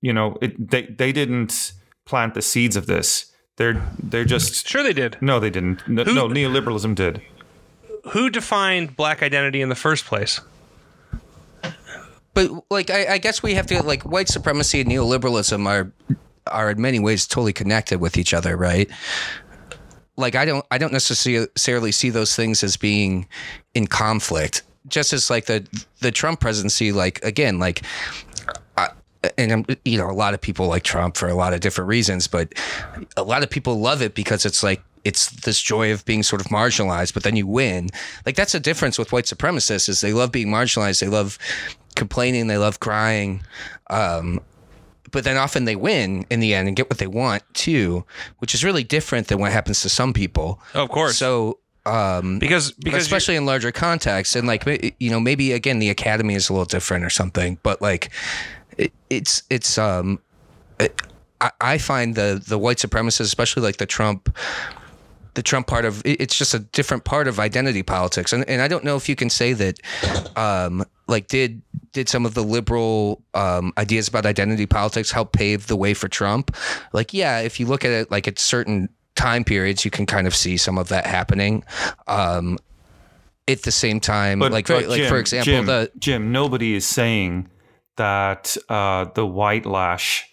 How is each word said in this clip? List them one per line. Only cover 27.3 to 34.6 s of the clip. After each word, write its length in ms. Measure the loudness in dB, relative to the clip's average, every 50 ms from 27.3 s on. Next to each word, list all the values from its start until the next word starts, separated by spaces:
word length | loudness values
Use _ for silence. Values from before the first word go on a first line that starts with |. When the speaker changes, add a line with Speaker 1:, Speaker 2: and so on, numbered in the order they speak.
| 0 2 2 2 2 2
Speaker 3:
like, 240 | 0 0 0 -2 -6 -8 -8 -8 -8 -8 -8 -12 -14 -12 -12 -10 -10 -10 -10 -12 -16 _ _
I, 120 | -2 -2 -2 -4 -8 -20 _ _ _ -4 -4 0
and 160 | 2 2 4 4
I'm, 140 | 2 2 0 -4 -2 _
you 140 | 0 0 0
know, 100 | 0 0
a 60 | 0
lot 180 | 0 0 0 0
of 80 | -2
people 260 | -4 -6 -2 0 0
like 160 | 2 2 0 0
Trump 340 | 0 -2 0 0 0 -2
for 120 | -2 -2 0
a 60 | 0
lot 180 | 2 2 2 0
of 80 | 0
different 280 | 0 -2 -2 -2 -2 0
reasons, 380 | 2 2 2 2 0 0 -2
but 280 | -2 0 -2 -2 -2 -4 -8 -8 -8 -8 -8 -10 -12 -12 -14 -14 -8 -6
a 60 | -6 -2
lot 200 | 0 0 0 0
of 80 | -2
people 300 | -4 -4 -2 -2 -2 0
love 200 | 2 2 2 2
it 140 | 0 -2 -2
because 320 | -4 -2 0 0 0 0
it's 160 | 0 0 0